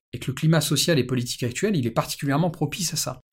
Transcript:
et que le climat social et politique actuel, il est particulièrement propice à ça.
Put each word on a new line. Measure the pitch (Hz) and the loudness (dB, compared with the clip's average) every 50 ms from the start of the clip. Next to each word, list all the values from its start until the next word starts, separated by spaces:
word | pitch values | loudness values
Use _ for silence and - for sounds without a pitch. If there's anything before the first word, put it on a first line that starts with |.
| _ _ | _ _
et | - 120 | -12 -8
que | - - | -6 -6
le | 127 | -4
climat | - - 156 165 160 | 2 4 4 4 4
social | 147 - 160 143 - - 170 139 | 4 2 2 2 4 4 4 2
et | 123 | 2
politique | 123 135 123 120 - - - 131 | 2 0 -2 -2 -2 -4 -4 -4
actuel, | 120 - - 185 208 214 | -4 -2 -2 0 0 2
il | 156 117 | 2 0
est | 113 | 0
particulièrement | 117 156 147 - - - - 139 135 143 175 180 | 0 0 -2 -2 -6 -4 -2 0 2 2 2 0
propice | - - 151 147 - - 180 - - | 0 -2 -4 -4 -2 -4 -4 -4 -2
à | 151 | -4
ça. | - 135 123 - - _ | -4 -4 -6 -10 -14 _